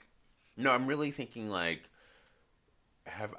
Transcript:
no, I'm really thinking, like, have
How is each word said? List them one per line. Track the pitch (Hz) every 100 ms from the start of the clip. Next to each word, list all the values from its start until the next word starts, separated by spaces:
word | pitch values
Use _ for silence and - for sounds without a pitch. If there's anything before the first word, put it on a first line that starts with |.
| - _ _ _ _ -
no, | 135
I'm | 123 131
really | 147 147
thinking, | 139 120 117 107
like, | 95 85 80 - _ - - _ _ _ _ _ _ _ _ -
have | 104 107